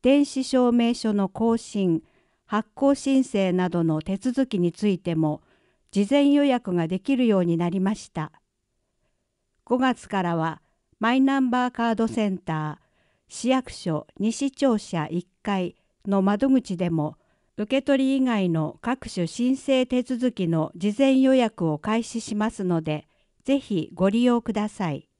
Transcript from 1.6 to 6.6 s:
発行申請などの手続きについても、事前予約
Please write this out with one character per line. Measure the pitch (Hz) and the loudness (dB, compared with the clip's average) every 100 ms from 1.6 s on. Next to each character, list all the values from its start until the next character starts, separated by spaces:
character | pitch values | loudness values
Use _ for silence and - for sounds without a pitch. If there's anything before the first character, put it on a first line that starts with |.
| - 208 185 160 _ _ _ _ _ | -4 -2 0 0 _ _ _ _ _
発 | 208 - - | -4 -4 -2
行 | 277 | 0
申 | 277 269 269 | 2 2 2
請 | 254 208 190 | 2 0 0
な | 180 180 | 0 0
ど | 175 | 0
の | 165 156 | 0 -2
手 | 156 190 | -4 -4
続 | 254 247 262 | -2 -2 -2
き | 202 | 0
に | 175 | -2
つ | - 208 | 0 -2
い | 185 | 0
て | 175 160 | -2 0
も、 | 156 156 _ _ _ _ _ | 0 -2 _ _ _ _ _
事 | 190 202 | -2 2
前 | 285 285 | 4 4
予 | 285 | 4
約 | 285 247 | 4 0